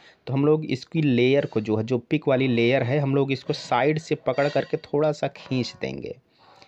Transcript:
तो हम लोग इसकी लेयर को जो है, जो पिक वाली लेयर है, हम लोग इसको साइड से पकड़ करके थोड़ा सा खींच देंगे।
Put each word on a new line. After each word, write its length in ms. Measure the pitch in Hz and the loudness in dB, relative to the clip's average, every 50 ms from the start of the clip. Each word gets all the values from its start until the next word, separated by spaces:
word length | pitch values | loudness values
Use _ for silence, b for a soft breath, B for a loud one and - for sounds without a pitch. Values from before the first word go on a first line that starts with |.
| B B B B _ | B B B B _
तो 60 | - 127 | -4 -2
हम 140 | 139 139 | 0 2
लोग 180 | 151 156 160 156 | 4 2 2 0
इसकी 380 | - 135 131 - - - 165 151 | -2 -6 -6 -6 -6 -2 0 2
लेयर 440 | 143 123 117 123 127 135 143 143 | 2 4 4 4 4 4 2 2
को 140 | - - - | 0 -2 -4
जो 160 | 107 113 107 | -2 0 0
है, 80 | 110 110 | -2 0
जो 140 | 117 127 120 | 0 -2 -4
पिक 300 | - _ - 147 - 147 | -2 _ -4 -2 0 0
वाली 200 | 135 127 135 135 | 2 2 2 2
लेयर 340 | 120 117 117 117 131 135 127 | 2 2 4 4 2 2 0
है, 160 | 117 131 151 | 0 0 0
हम 160 | 143 135 135 | 0 0 0
लोग 180 | 143 139 135 135 | 0 0 0 -2
इसको 200 | 127 - - 147 | -4 -4 -6 -6
साइड 460 | - - - 135 120 127 147 156 156 | -6 -4 -2 0 2 2 2 0 0
से 160 | - - 156 | -2 -4 -6
पकड़ 340 | - - - 131 - 139 147 | -4 -2 -2 0 0 0 0
करके 280 | - 139 135 - - | 0 -2 -2 -2 -4
थोड़ा 360 | 151 - - - 147 151 151 151 | -6 -6 -4 -2 0 0 0 -2
सा 160 | - - 139 | -2 -4 -6
खींच 480 | - - - - 131 127 117 - - - | -6 -10 -8 -4 -4 -2 -2 -4 -6 -8
देंगे। 360 | - 65 67 - - - - - _ b b b b b b b b | -8 -8 -8 -8 -10 -12 -12 -14 _ b b b b b b b b